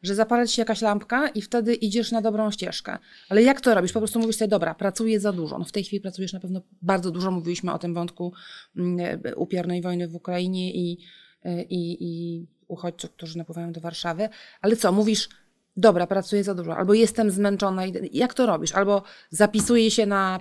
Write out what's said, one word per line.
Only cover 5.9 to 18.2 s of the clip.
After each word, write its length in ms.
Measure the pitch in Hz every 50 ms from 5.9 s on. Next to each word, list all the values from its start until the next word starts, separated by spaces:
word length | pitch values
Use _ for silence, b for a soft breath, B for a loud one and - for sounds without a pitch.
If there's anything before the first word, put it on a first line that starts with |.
| 208 196
pracujesz 320 | 202 190 185 - 190 180 -
na 60 | 185
pewno 220 | - 180 185 185 - _ _ _
bardzo 300 | 170 175 196 190 175 185
dużo. 200 | 160 180 180 190
Mówiliśmy 420 | 185 175 165 170 180 - - 180 151
o 60 | 151
tym 140 | - 175 170
wątku, 400 | 175 175 175 - - 175 175 175 B B B B B B B _
mm, 420 | - 175 180 180 175 175 - - - -
e, 100 | - -
upiornej 460 | - - 180 - 180 175 180 175 180
wojny 260 | 170 180 180 175 175
w 80 | 170 165
Ukrainie 580 | 170 _ - 180 180 180 185 185 185 180 185 180
i, 240 | 180 180 175 175 175 b b b b b b b b _
e, 200 | 175 175 170 170
i, 340 | - 185 180 170 170 175 -
i 460 | 175 170 170 165 170 170 170 165 170 165 _ _ _
uchodźców, 440 | _ 185 - - 175 170 - - 170
którzy 260 | _ - 170 160 160
napływają 340 | 170 165 - 165 170 170 170
do 100 | 165 165
Warszawy. 480 | 160 170 170 - - 175 165 165 214 214 B B B B B B
Ale 140 | - 196 233
co, 160 | 226 - 190
mówisz, 380 | 180 202 214 220 220 202 - b b b b b _ _ _ _ _
„Dobra, 300 | 185 175 226 185 175 175
pracuję 360 | 170 196 196 185 - 208 202 196
za 120 | 196 196
dużo”, 220 | 175 170 165 165
albo 160 | - 185 185 208
„Jestem 380 | 220 226 220 - - 220 214
zmęczona”. 540 | 185 190 202 202 202 190 202 196 190 185 185
I 80 | 190 175 180 175 - -
jak 160 | 131